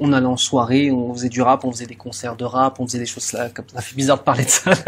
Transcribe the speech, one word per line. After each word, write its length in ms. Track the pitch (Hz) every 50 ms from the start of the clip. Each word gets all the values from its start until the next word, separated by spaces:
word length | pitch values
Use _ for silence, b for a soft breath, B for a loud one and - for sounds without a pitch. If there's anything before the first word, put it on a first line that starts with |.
on 100 | 147 143 139
allait 100 | 131 127
en 140 | 127 127 123
soirée, 520 | - - - 127 120 113 127 139 143 143
on 220 | 131 123 120 123
faisait 160 | 123 120 123 123
du 140 | 120 127
rap, 240 | 123 123 131 131 -
on 40 | 127
faisait 120 | 120 117 120
des 120 | 113 117
concerts 380 | - - 123 - - - 120 117
de 120 | 113 123
rap, 340 | 120 123 127 131 131 131 -
on 60 | 127
faisait 120 | 120 - 120
des 60 | 120
choses 260 | 117 - - - - -
là, 160 | 110 120 117
comme 180 | - - 113 -
ça. 80 | -
Ça 60 | 123
fait 120 | 113 - 127
bizarre 220 | 135 139 135 139
de 60 | 135
parler 220 | - 147 123 120 120
de 20 | -
ça 220 | - - - 180
à 40 | 185 - -